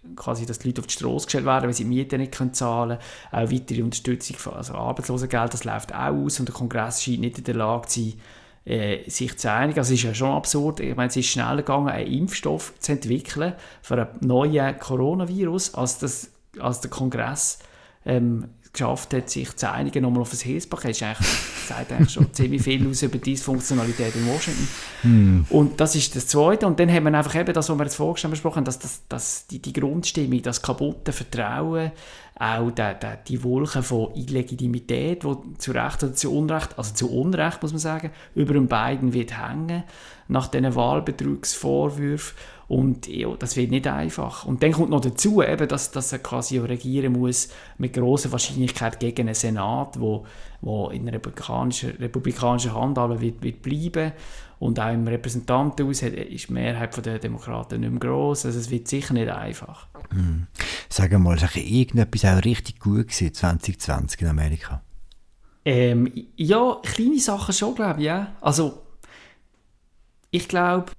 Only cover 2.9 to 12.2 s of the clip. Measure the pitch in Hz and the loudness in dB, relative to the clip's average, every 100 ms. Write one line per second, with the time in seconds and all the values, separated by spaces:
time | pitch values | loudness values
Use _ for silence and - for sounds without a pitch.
2.9 | 117 - - - 117 117 127 127 117 117 | -4 -8 -18 -6 -2 0 0 -2 -2 -2
3.9 | 117 123 123 - - - - 123 127 117 | -2 -2 -2 -4 -10 -10 -10 -8 -6 -4
4.9 | 127 - 123 127 120 117 120 117 107 - | -4 -4 -4 0 0 0 -2 -6 -6 -6
5.9 | - 131 143 143 - 120 - 120 120 113 | -4 -2 0 0 -2 -4 -4 -4 -2 -4
6.9 | - - 120 120 - 123 113 110 117 - | -4 -2 -2 -2 -4 -4 -2 0 -2 -2
7.9 | 120 110 110 - - - - - 113 104 | -2 -4 -6 -18 -20 -20 -20 -4 -2 0
8.9 | 101 - - 123 - 117 107 143 151 127 | -4 -4 -4 -4 -2 0 2 2 2 2
9.9 | 127 117 107 131 143 - 151 147 151 - | 2 2 0 0 0 0 0 0 -2 -4
10.9 | 123 123 131 127 127 117 139 147 139 143 | 0 0 0 0 0 0 0 2 2 2
11.9 | - - 135 | -2 -2 0